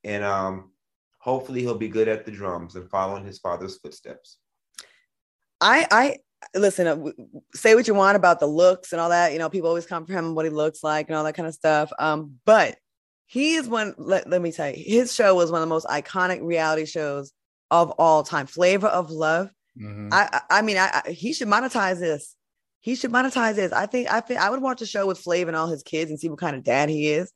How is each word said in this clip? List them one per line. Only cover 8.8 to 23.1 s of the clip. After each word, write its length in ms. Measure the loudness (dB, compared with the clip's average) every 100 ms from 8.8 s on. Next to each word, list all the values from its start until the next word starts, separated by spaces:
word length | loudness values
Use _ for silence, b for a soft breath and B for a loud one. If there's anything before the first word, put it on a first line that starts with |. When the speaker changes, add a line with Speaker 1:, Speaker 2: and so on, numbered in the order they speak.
| -4
Speaker 2:
and 80 | -4
all 80 | 2
that. 240 | 2 2
You 60 | 0
know, 100 | -4
people 180 | -4 -2
always 180 | -2 -4
come 200 | -10 -6
for 80 |
him, 200 | -6 -4
what 120 | -4 -4
he 40 |
looks 320 | -2 -2 -2
like 280 | -4 -4 -2
and 80 | -4
all 80 | -4
that 100 | -6
kind 100 | -10
of 60 |
stuff. 380 | -2 2 2 0 -2
Um, 360 | -2 -2 -6 -4 4
but 320 | 6 4 -2 _ _ _ _ _
he 300 | -2 0 0
is 120 | -2
one, 280 | -4 -6 -8
let, 320 | -2 -2 0
let 120 | -2
me 120 | -2
tell 160 | -4 -8
you, 120 | -8
his 320 | 2 2 2
show 220 | 2 4 4
was 160 | 4
one 100 | 0
of 60 | 0
the 60 |
most 120 | -2 -2
iconic 520 | -6 -4 -2 -2 -2
reality 440 | -2 0 0 -2 -4
shows 480 | -6 -6 -6 -10 _ _ _ _
of 220 | 4 4
all 320 | 4 4 4
time. 240 | 2 -6 -6
Flavor 400 | 2 4 4 2
of 240 | 0 -2
Love. 400 | -2 0 0 -2 _ _ -18
Speaker 3:
Mm-hmm. 360 | -14 -12 0
Speaker 2:
I, 160 | 2 2
I, 280 | -2 2 2
I 20 |
mean, 160 | 2 0
I, 240 | 0 0 -4
I, 60 |
he 220 | -8 -8
should 160 | -6 0
monetize 500 | 0 0 -2 -2 -2
this. 340 | -2 -4 -8 _ _ _ _ _
He 160 | -8 -4
should 160 | 0